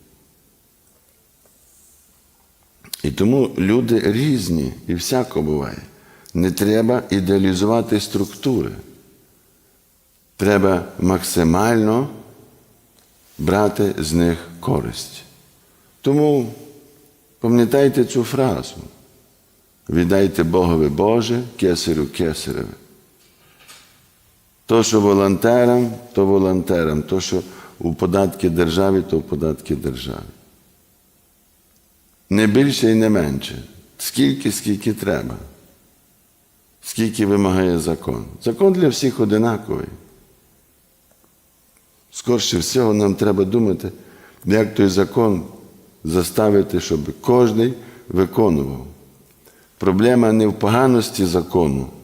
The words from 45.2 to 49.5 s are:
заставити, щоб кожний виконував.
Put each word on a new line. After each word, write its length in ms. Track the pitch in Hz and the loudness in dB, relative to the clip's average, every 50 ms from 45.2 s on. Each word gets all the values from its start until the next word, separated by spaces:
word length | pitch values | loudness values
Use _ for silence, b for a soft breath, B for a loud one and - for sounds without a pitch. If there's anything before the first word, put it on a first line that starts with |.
| 113 110 98 85 69 - - - - - - - - _ _ _ - | 2 2 2 0 -4 -8 -14 -20 -20 -20 -20 -20 -20 _ _ _ -6
заставити, 760 | 78 82 90 82 - - 117 110 104 101 98 90 - - 87 | -2 0 0 0 0 0 2 2 4 4 4 2 2 -2 -4
щоб 400 | - - 85 76 71 76 - - | -2 -2 -4 -4 -4 -6 -10 -4
кожний 540 | - 127 123 123 123 110 104 110 117 127 127 B B B B B B - | 0 2 4 4 4 4 4 2 0 0 -2 B B B B B B -4
виконував. 800 | - 92 98 - - 127 110 98 80 71 69 67 67 64 64 - - - - - _ _ _ _ _ b b b | 0 0 0 0 2 2 2 2 2 0 -2 -4 -8 -10 -14 -16 -20 -20 -20 -20 _ _ _ _ _ b b b